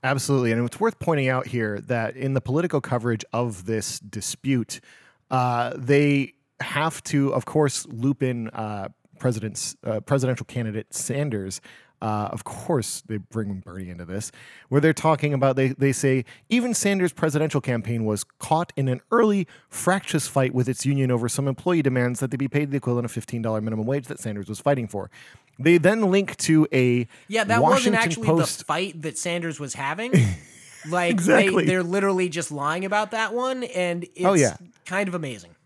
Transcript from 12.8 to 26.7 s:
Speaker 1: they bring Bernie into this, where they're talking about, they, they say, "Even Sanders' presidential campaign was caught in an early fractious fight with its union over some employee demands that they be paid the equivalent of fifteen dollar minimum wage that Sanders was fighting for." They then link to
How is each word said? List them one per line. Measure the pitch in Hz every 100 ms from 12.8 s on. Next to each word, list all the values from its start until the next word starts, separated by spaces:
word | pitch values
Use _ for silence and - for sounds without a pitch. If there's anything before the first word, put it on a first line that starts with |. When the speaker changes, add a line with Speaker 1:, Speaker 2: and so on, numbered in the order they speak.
| 107 - -
Speaker 1:
they | 107
bring | - 113 101 95
Bernie | 95 90 92
into | 87
this, | 85 95 113 - - - -
where | 135
they're | 156
talking | 151 160 151 147
about, | 139 135 127
they, | 131
they | 135 139
say, | 127 139 131 120 - _
"Even | 233 247
Sanders' | 226 202 196 180
presidential | - 160 147 156 147
campaign | 131 120 113 117
was | 110 104 - _
caught | - 156 170 -
in | 135
an | 123 _
early | 226 220 202 170 - _
fractious | - - 190 - 156 -
fight | - 131
with | 127 123
its | 127 135
union | 139 131
over | 123 117
some | - 139
employee | 131 175 175
demands | 135 127 123 123
that | 131
they | 123
be | 135
paid | 147 147
the | 135
equivalent | 127 120 117
of |
fifteen | - - 120
dollar | 113 110
minimum | 110 110 110
wage | 143 131
that | 143
Sanders | 113 101 95
was | 107
fighting | - 139 113
for." | 101 95 - - - _ -
They | 139 175
then | 175 220 208
link | 190 190 -
to | - 156 156